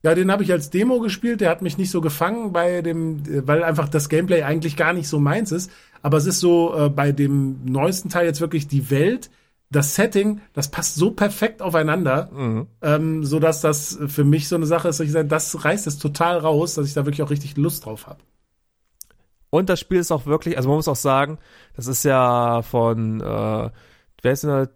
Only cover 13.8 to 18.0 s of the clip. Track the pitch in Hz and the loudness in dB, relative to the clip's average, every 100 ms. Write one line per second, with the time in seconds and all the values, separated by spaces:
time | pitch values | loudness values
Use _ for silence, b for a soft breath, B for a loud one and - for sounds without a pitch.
13.8 | - - 143 151 143 147 143 175 156 165 | -4 -8 -6 2 4 4 2 -2 0 0
14.8 | 175 151 156 160 151 151 - 156 151 202 | 0 -2 0 0 0 -2 -2 -4 -2 -2
15.8 | 160 147 147 143 170 175 156 151 165 - | -4 -4 -6 0 0 2 2 2 0 -2
16.8 | 139 147 139 143 143 147 - - 156 - | -2 -2 -2 -2 -2 -4 -4 -2 -2 -2
17.8 | - 110 | -10 -14